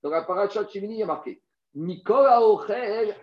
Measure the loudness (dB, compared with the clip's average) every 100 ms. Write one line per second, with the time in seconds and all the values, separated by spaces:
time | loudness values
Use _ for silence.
0 | -4 -6 -4 -4 -4 -4 -8 -8 -10 -6
1 | -6 -6 -8 -14 _ _ _ -10 -10 -10
2 | 0 4 6 6 6 4 0 -6 -4 -4
3 | -4 -6